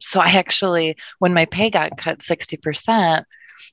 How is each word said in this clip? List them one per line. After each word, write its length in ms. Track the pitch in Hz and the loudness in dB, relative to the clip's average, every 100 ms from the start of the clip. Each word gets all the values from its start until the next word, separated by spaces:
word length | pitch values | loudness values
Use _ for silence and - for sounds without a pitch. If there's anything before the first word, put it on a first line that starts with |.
so 180 | - 190 | -2 2
I 120 | 170 | 4
actually, 680 | 190 180 - 196 170 160 156 - - | 4 2 0 0 0 -2 -4 -14 -2
when 140 | 180 | 2
my 120 | 175 160 | 4 2
pay 240 | 180 220 | 0 0
got 280 | 190 151 - | 0 -2 -4
cut 240 | 165 160 | -6 -6
sixty 360 | - 165 - 156 | -4 -6 -6 -8
percent, 680 | 160 147 - 226 175 160 - - - - - | -6 -6 -2 0 2 0 -2 -16 -20 -20 -14